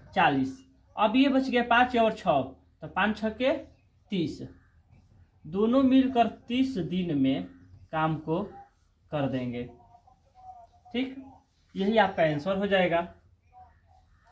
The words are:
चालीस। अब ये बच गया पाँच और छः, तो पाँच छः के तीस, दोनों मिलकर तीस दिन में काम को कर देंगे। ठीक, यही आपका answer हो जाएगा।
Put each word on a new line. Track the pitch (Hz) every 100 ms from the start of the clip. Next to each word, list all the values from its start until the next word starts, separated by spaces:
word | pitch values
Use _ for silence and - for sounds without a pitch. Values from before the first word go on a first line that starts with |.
| - -
चालीस। | 165 139 131 - - _ _ -
अब | 214 240
ये | 277
बच | 262 262
गया | 240 240
पाँच | 233 247 233
और | 220
छः, | 214 190 143
तो | 127 - _ _ 156
पाँच | - 208 214
छः | 220
के | 214 254 320 - _ _ _ _
तीस, | 190 151 - - - _ _ _ - _ _ _ _ 151
दोनों | 185 220 254
मिलकर | 262 262 254 240 220 - -
तीस | 247 262 190
दिन | 160 180 175 143
में | 135 180 185 - - - -
काम | 160 160 151
को | - 165 208 - - _ _ _ _
कर | 151 135
देंगे। | 127 123 120 123 - - - _ _ _ _ - - - _ -
ठीक, | 240 262 - - - _ _ _ 185
यही | 196 220
आपका | 190 185 160
answer | 147 190 196
हो | 202
जाएगा। | 196 - 170 180 - _ _ _ - - _ _ _ _ _ _